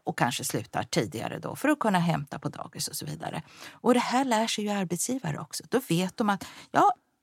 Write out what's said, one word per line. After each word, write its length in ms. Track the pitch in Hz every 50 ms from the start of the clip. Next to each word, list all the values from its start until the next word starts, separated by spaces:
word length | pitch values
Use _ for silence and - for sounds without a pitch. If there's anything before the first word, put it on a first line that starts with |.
| -
och 140 | - 165 -
kanske 260 | 147 120 - - -
slutar 380 | - - 120 - - - - -
tidigare 560 | - - 170 120 - - - - - - -
då 180 | - - -
för 120 | - - 285
att 100 | 302 294
kunna 200 | - 220 190 180
hämta 400 | 170 170 156 151 143 - - 147
på 100 | - 143
dagis 400 | - - - - - - - -
och 80 | -
så 100 | - -
vidare. 360 | 151 - 160 - - - 165 - - - - - - -
Och 220 | - - 226 247
det 60 | 247
här 240 | 233 - 233 254 269
lär 220 | 262 226 214 226
sig 180 | 220 - 214 208
ju 60 | 208
arbetsgivare 680 | 202 202 190 165 180 175 - - 254 269 - 160 143 -
också. 260 | - - - - - -
Då 120 | - 254 - -
vet 280 | 170 170 185 180 -
de 140 | - 226 208
att, 140 | 202 185 - - - - - -
ja, 220 | - - - 208 - - _ _ _ _